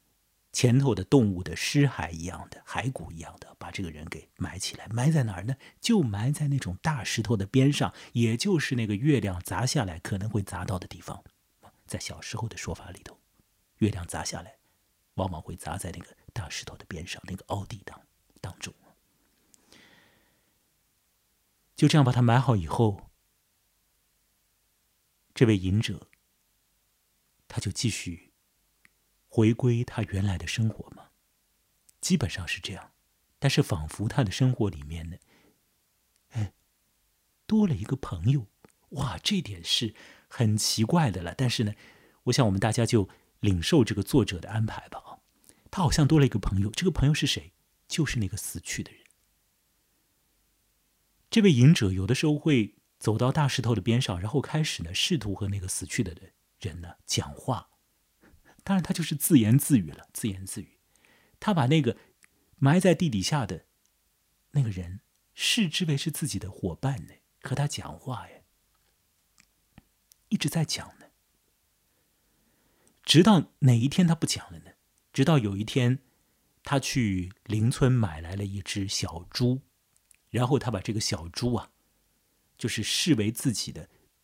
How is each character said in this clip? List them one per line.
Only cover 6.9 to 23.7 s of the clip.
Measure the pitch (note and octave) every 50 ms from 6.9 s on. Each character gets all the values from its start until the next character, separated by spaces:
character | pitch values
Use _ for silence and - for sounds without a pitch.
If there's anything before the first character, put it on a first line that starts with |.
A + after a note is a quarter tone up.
| D3+ C3 G2
石 | - - - A2
头 | G#2 A#2+
的 | G2 G2
边 | F#2+ - C3 C3 C#3+ C#3+
上， | - B2+ F2+ - - - - -
也 | A#2+ A#2 A2+ A2+
就 | A#2+ - G3+ G3 D#3
是 | C3 - C3
那 | A#2+ A2+
个 | G2+ G#2
月 | G2 A#2+ D#3 D3 A#2+
亮 | G2 G2+ F2+ F2 -
砸 | - - - A#2+
下 | B2+ - D#3 A2+
来 | F#2+ E2 F2
可 | - - G#2+ G2
能 | G2 A2
会 | - A2 F#2+
砸 | - - F2 F#2
到 | - G2 F2+
的 | F2+ -
地 | - -
方。 | - - - G2+ - - _ _ _ _ _ _ _ - _ _ _
在 | - - G2+
小 | - - E2 D#2
时 | - - -
候 | G#2 A#2 G#2+
的 | -
说 | - - - E2+
法 | - - F2
里 | F2+ - -
头， | - - _ _ _ _ _ _ _ _ _ _ _ _ _
月 | A2 G#2
亮 | - F2+ E2+
砸 | E2 - D#2 D2+
下 | - - E2 F2
来， | F2+ - _ _ _ _ _ _ _ _ _ _ _ _
往 | - F#2 F#2+
往 | F2 D#2
会 | - - F2
砸 | - - - E2+
在 | F#2+ - F2 -
那 | -
个 | - - - _ _ - -
大 | - F2+ D#2+
石 | - - -
头 | - -
的 | - -
边 | - - D#2+ F2
上， | F2+ - - -
那 | - F2+
个 | F#2+ -
凹 | - - G2+ F#2+
地 | - - G2+ -
当-， | - - - _ _ _ _ _ _ _ _
当 | - F#2+ - -
中。 | - - - _ _ _ _ _ _ _ _ _ _ _ _ _ _ _ _ _ _ _ - - - _ _ _ _ _ _ _ _ _ _ _ _ _ _ _ _ _ _ _ _ _ _ _ _ _ _ _ _ _ _ _ _ _ _ _ _ _ _
就 | - -
这 | D3 -
样 | D#3+ C#3
把 | A#2+
他 | A#2 B2
埋 | B2 A#2+ A2+ C3
好 | B2 B2 A#2+
以 | G2+ E2
后， | D2+ - - A#2+ G#2+ G2+ F#2 - - _ _ _ _ _ _ _ _ _ _ _ _